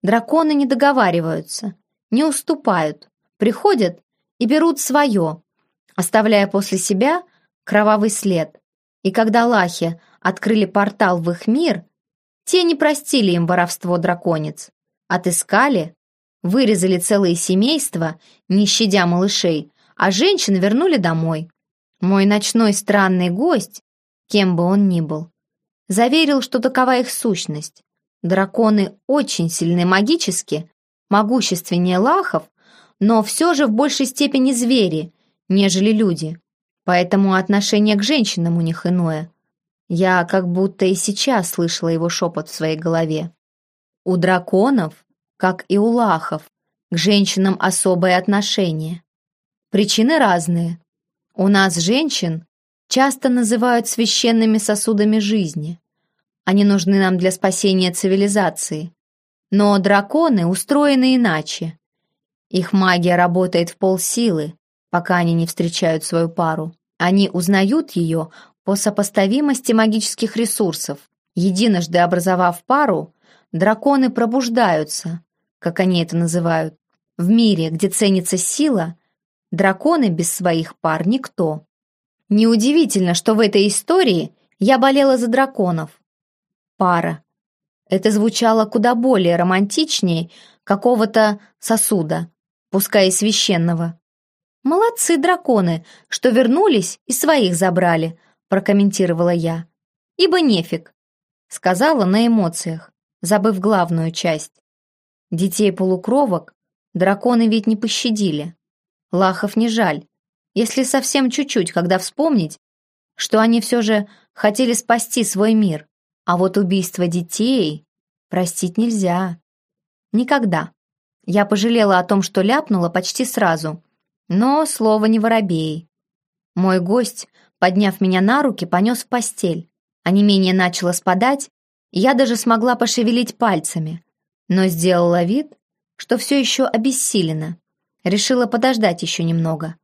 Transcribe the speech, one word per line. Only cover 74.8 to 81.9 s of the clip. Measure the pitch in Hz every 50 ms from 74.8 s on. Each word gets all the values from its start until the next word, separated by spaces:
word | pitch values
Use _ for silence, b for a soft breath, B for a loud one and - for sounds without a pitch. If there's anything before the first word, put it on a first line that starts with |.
| 156 151 - - - 165 165 170 _ _ _ _ _ _ _ _
как | - 170 170 -
они | 185 185 180 175
это | 165 165 170
называют. | 165 170 165 160 175 170 170 165 160 160 156 156 _ _ _ _ _ _ _ _ -
В | 175 180
мире, | 220 233 233 214 202 165 160 160
где | 160 160 - 190
ценится | 185 - 220 202 190 185 170 - 185
сила, | 180 - - - - 285 311 262 196 165 170 170 _ _ _ _ _ _ _ _ _ _ _
драконы | - 165 190 190 190 190 - 294 339 320 262 202
без | 165 160 170 -
своих | - - 185 180 165 165 165 - - _
пар | - 165 156 160 165
никто. | 180 233 269 262 - _ - 180 160 151 156 _ _ _ _ _ _